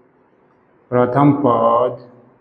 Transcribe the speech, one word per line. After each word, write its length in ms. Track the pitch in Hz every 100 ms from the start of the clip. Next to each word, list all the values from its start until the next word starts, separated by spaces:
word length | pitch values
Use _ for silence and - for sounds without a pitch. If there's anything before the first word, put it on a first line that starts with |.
| _ _ _ _ _ _ _ _ -
પ્રથમ 400 | 123 123 131 147 139
પદ 520 | 127 113 113 117 127 127 - - _ _